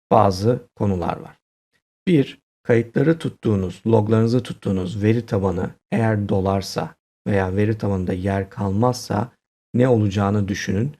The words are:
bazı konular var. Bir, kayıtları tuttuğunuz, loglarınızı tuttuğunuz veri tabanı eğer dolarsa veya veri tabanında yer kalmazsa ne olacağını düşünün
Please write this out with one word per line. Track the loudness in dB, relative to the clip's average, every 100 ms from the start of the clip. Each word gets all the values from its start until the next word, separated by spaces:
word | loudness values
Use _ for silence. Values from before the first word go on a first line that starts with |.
| 0
bazı | 2 2 2 0 -2 -6 -4
konular | -2 -2 -4 -6
var. | -10 -20 _ _ _ _ _ _ 0
Bir, | 2 2 -4 _ _
kayıtları | 0 0 2 0 2 0
tuttuğunuz, | -2 -4 0 0 -2 -4 2
loglarınızı | 2 4 2 4 0
tuttuğunuz | -2 -8 -4 -2 -2 0
veri | 2 2 0
tabanı | -2 0 -2 -6 -10 -6
eğer | -2 0 0 0
dolarsa | 0 0 -2 -4 -8 -8 -12 _ _ -2
veya | 0 0 0
veri | 0 0
tabanında | -2 -2 -2
yer | -4 -2 -2 -4
kalmazsa | -6 -4 0 0 -2 -4 -4 -4 _ _ _ _
ne | 0 2
olacağını | 4 2 0 0 0 -2
düşünün | -4 -4 -2 -4